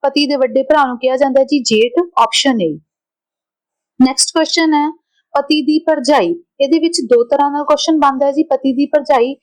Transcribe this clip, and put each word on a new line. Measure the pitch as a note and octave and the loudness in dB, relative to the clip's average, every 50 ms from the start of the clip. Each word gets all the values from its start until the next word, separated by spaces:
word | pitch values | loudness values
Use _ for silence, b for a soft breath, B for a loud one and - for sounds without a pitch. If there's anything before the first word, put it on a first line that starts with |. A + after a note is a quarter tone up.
ਪਤੀ | - C#4 C#4 D4 D4 C4 | -4 -2 -2 0 -2 -2
ਦੇ | D4 | 0
ਵੱਡੇ | C4+ C4 B3 G#3+ C4+ C4+ | -2 -2 0 0 -2 0
ਭਰਾ | C4 D4+ D4+ C#4+ | 2 2 2 2
ਨੂੰ | B3+ B3 A#3+ | 0 -2 -4
ਕਿਹਾ | B3+ B3+ C4 C4 | -2 -2 0 0
ਜਾਂਦਾ | C#4+ C4+ B3+ C4+ | 0 0 2 0
ਹੈ | C4+ | 0
ਜੀ, | - D4+ D4 | 2 0 -2
ਜੇਠ, | A#3+ - A3 G#3+ A3 B3 - - F4+ F4 _ - | -2 0 0 2 2 0 0 -2 -4 -2 _ -2
ਆਪਸ਼ਨ | A3+ A3+ - - - C#4 C4 A3+ | -2 0 0 -2 -2 0 0 0
ਏ। | F#3 D#3+ D3+ D#3 _ _ _ _ _ _ _ _ _ _ _ _ _ _ _ _ _ _ _ _ _ _ _ _ | -2 -4 -4 -6 _ _ _ _ _ _ _ _ _ _ _ _ _ _ _ _ _ _ _ _ _ _ _ _
ਨੈਕਸਟ | B3+ C4 C#4 D4 - - - | 0 0 2 -2 -4 -2 0
ਕੁਐਸਚਨ | E4 D#4+ C#4+ - - E4 D#4+ D4+ | -2 -2 0 0 0 0 2 2
ਹੈ, | D4 D4 D4+ D#4 _ _ _ _ _ _ _ _ | 0 0 -2 -4 _ _ _ _ _ _ _ _
ਪਤੀ | C#4 C#4+ C#4 D4+ D4+ | -4 -2 0 -2 -2
ਦੀ | C#4 C#4 D4+ D#4 | 0 0 -2 0
ਭਰਜਾਈ। | E4 - D#4 D4 B3+ A#3 D4+ C4+ G3 E3+ E3+ E4+ - _ _ _ | 0 0 -2 -2 2 2 2 2 2 0 -2 -6 -10 _ _ _
ਇਹਦੇ | C#4 C4+ D4+ D#4+ | -2 0 0 0
ਵਿੱਚ | D4 E4 E4+ - | 0 0 -2 -4
ਦੋ | B3+ G#3+ B3 A#3+ A#3+ | 0 2 2 2 2
ਤਰ੍ਹਾਂ | A#3+ C#4+ C#4 C#4+ C#4+ | 2 0 0 0 0
ਨਾਲ | C#4+ D4 D4 | -2 -4 -2
ਕੁਐਸਚਨ | - D4+ D4 - - D#4+ D#4 | -2 -2 -2 0 0 0 2
ਬਣਦਾ | D4 C#4 C4+ C4 C#4 | 2 0 0 0 -2
ਹੈ | C#4 | -2
ਜੀ, | C#4 C#4+ D#4+ | 0 0 -2
ਪਤੀ | - C#4 C4 - C4+ C4 | 0 -2 -2 -2 -2 -2
ਦੀ | B3 C#4+ | 0 -2
ਭਰਜਾਈ | C#4+ - D4+ C#4 - D4 B3 A#3 B3+ C#4 _ | 0 0 -2 0 2 2 2 2 0 -2 _